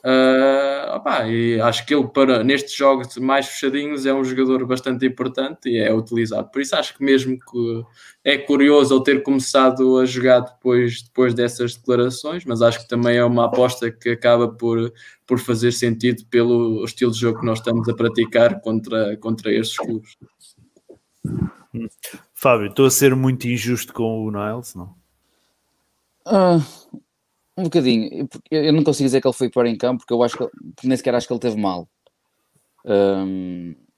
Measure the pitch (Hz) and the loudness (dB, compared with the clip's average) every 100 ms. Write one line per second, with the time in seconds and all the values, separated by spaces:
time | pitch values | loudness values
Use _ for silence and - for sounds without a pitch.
0 | 131 131 131 131 135 135 139 139 143 214 | 2 4 4 4 4 2 0 -4 -6 -6
1 | 240 185 113 117 117 113 117 117 - 147 | -4 -2 -2 0 0 2 0 0 -2 0
2 | 127 - 135 123 120 135 - - 139 131 | 0 2 2 4 2 0 -2 0 2 2
3 | 123 123 131 139 135 - 139 139 147 143 | -4 -6 -2 0 -2 -4 -4 -4 -6 -4
4 | 135 135 131 127 131 131 127 127 135 127 | -2 -2 -2 0 0 0 -2 -4 -4 -2
5 | 131 - 127 127 135 160 127 117 107 110 | -2 -2 -6 -4 -6 -6 -4 0 2 0
6 | 113 117 110 104 104 135 139 175 - - | -2 -2 -2 -4 -6 -6 -4 -4 -4 -4
7 | 139 135 127 127 - 123 117 113 117 _ | 2 2 2 -8 -8 -6 -4 -6 -10 _
8 | - _ - 139 - 143 139 147 131 135 | -20 _ -2 -2 0 2 6 6 4 2
9 | 131 139 139 139 127 139 131 127 131 131 | 2 0 0 -2 0 2 2 4 2 4
10 | 127 127 127 123 120 _ 127 123 120 117 | 2 0 4 4 2 _ 0 2 2 -4
11 | - - 127 117 120 120 120 - - 123 | -10 0 0 2 -2 -2 -6 -6 -2 0
12 | 123 127 151 175 170 117 117 113 - 123 | 0 -2 -10 -8 -6 2 2 2 -6 -2
13 | 120 120 120 120 117 123 123 123 117 113 | 2 2 2 2 0 2 0 0 -8 -4
14 | 120 117 120 120 117 113 117 117 117 - | -4 0 2 4 2 -2 -2 -2 -4 -8
15 | - _ _ 127 - 117 120 120 120 113 | -20 _ _ -4 0 0 0 0 -2 0
16 | 123 110 - 120 117 120 117 104 113 - | -2 -2 -2 0 2 2 0 -2 -6 -2
17 | 123 110 117 113 117 110 120 117 113 117 | -2 0 -2 -2 -4 -4 -2 -2 -2 -2
18 | 117 113 113 - 196 202 117 110 110 110 | -2 0 0 4 4 2 -4 -4 -4 -4
19 | 104 107 113 113 110 110 113 - - 113 | -2 -4 -6 -6 -2 -2 -2 -6 -6 -8
20 | - _ - _ _ _ _ _ _ - | -10 _ -20 _ _ _ _ _ _ -20
21 | _ _ - - - - _ 117 113 _ | _ _ -10 -6 -8 -10 _ -12 -12 _
22 | - - _ - 139 117 101 - 131 123 | -20 -20 _ -2 2 2 0 2 4 6
23 | 135 131 131 127 120 120 113 117 - - | 4 4 0 0 -4 -4 -2 -4 -6 -6
24 | 113 113 110 104 104 117 120 92 92 90 | -4 -4 -6 -6 -6 -8 -12 -16 -16 -18
25 | _ _ _ _ _ _ _ _ _ _ | _ _ _ _ _ _ _ _ _ _
26 | _ _ - 196 180 170 143 - _ - | _ _ 0 2 4 2 0 -12 _ -20
27 | _ _ _ _ _ - 175 175 127 113 | _ _ _ _ _ -6 -2 0 2 0
28 | 110 - 131 - _ 156 151 156 151 143 | -2 -8 -10 -12 _ -2 2 2 2 0
29 | 135 131 135 - 123 - 120 110 123 127 | 2 2 0 -2 -2 0 0 0 -2 -4
30 | - 120 120 - - - - - 127 127 | -4 0 0 0 -10 -10 -20 -8 -2 -2
31 | - 120 - 120 123 107 101 90 82 _ | 0 -2 -2 -4 -4 -2 -4 -4 -10 _
32 | _ _ _ _ _ _ _ _ - 101 | _ _ _ _ _ _ _ _ -2 2
33 | 98 98 95 95 90 87 85 80 _ | 2 0 -4 -6 -8 -10 -12 -16 _